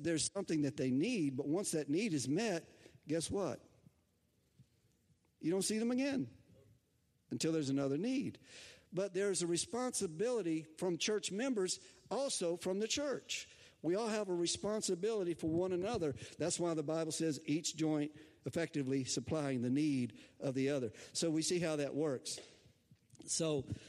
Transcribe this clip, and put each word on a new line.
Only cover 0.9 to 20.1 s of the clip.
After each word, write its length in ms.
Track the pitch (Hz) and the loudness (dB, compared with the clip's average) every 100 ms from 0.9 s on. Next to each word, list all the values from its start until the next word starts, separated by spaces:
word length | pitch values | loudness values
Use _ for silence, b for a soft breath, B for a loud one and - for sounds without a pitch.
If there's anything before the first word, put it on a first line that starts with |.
need. 460 | 127 208 233 143 131 | 4 4 4 2 0
But 100 | 139 | 0
once 260 | 170 202 | 0 2
that 180 | 160 143 | 0 2
need 240 | 160 226 | 2 2
is 140 | 151 120 | 2 2
met, 360 | 160 226 170 - B B B - | 2 2 0 -4 B B B -2
guess 240 | 165 - | -2 0
what? 300 | 202 170 - - - - _ _ _ _ _ _ - - _ _ _ _ _ _ - | -2 -2 -4 -10 -20 -20 _ _ _ _ _ _ -20 -20 _ _ _ _ _ _ -8
You 100 | 156 | -2
don't 120 | 190 | 0
see 160 | 185 214 | 0 0
them 120 | 233 | 2
again 360 | 254 277 269 120 - - - - - _ _ _ _ - | 2 0 0 -4 -8 -20 -20 -20 -20 _ _ _ _ -8
until 220 | 123 160 | -2 0
there's 160 | 160 135 | 0 2
another 300 | 139 139 143 | 2 2 0
need. 400 | 226 262 165 98 B B B B B | 0 0 -2 -6 B B B B B
But 200 | 170 196 | -4 -2
there's 300 | 180 202 175 | 0 0 0
a 40 | 170 | 0
responsibility 1200 | 175 - 233 254 - 196 156 226 240 170 160 151 - | 0 0 -2 -2 -2 -2 -2 0 0 0 -2 -4 -4
from 180 | 185 165 | -2 0
church 360 | - 214 - | 0 0 0
members 480 | 190 269 220 185 - B B B | -2 0 2 0 -2 B B B
also 460 | 220 277 - 175 175 | -2 0 0 0 0
from 220 | 190 190 | 0 0
the 80 | 220 | 0
church. 640 | - 285 - - - - B B B | 0 0 -2 -4 -8 -8 B B B
We 140 | 156 190 | 0 0
all 120 | 233 | 2
have 200 | 214 196 | 0 0
a 60 | |
responsibility 1000 | 175 170 - 202 214 - 175 208 220 175 | 0 0 0 -2 0 0 0 0 0 0
for 140 | 160 160 | -2 0
one 240 | 165 185 | 0 2
another. 420 | 180 196 233 156 - B B | 0 0 0 0 -2 B B
That's 200 | 160 - | -2 0
why 140 | 170 | 0
the 100 | 160 | 0
Bible 300 | 147 160 160 | 0 0 0
says 280 | 151 160 135 | 0 0 0
each 320 | - 147 - 151 | 0 0 0 0
joint 360 | 160 151 147 - B B 135 | 2 2 0 -6 B B -4
effectively 580 | 170 160 147 131 139 | -2 0 0 0 0
supplying 560 | 127 - 120 160 143 127 | 0 -2 0 0 0 0
the 100 | 123 | 2
need 440 | 135 151 135 120 | 2 2 2 -2